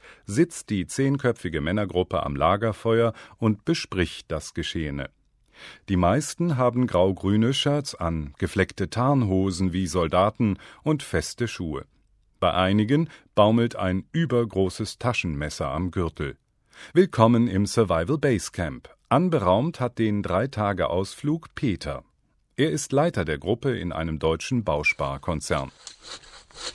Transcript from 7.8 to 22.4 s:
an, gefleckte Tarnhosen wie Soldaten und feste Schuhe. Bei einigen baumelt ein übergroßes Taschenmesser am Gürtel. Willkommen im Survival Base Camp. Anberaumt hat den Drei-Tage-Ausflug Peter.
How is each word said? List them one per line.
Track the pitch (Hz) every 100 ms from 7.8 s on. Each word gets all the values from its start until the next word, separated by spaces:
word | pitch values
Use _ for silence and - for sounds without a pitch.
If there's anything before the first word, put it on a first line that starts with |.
| 139
an, | - 85 82 73 -
gefleckte | 95 101 92 - 92
Tarnhosen | - 127 139 107 95 98 87 95
wie | 87 90
Soldaten | 87 82 90 101 - 113 95 - -
und | 151 151
feste | - 85 - - 117
Schuhe. | - 85 71 69 _ _ _ _ _
Bei | 90
einigen | 85 92 104 107 143 160 - _ -
baumelt | 104 117 117 -
ein | 95 95 -
übergroßes | 165 160 123 117 95 92 - 107 -
Taschenmesser | 123 117 87 71 76 - 78
am | 73 92
Gürtel. | 95 82 - 73 64 _ _ _ - -
Willkommen | 156 190 - 113 120 117
im | 95 101
Survival | - 101 82 87 151
Base | 143 107 -
Camp. | - 82 64 - _ -
Anberaumt | 131 180 165 90 95 151 -
hat | 123 -
den | 110 104
Drei-Tage-Ausflug | 87 90 135 110 104 95 78 87 98 - 135 160 - -
Peter. | 135 90 73 65 - _ _ _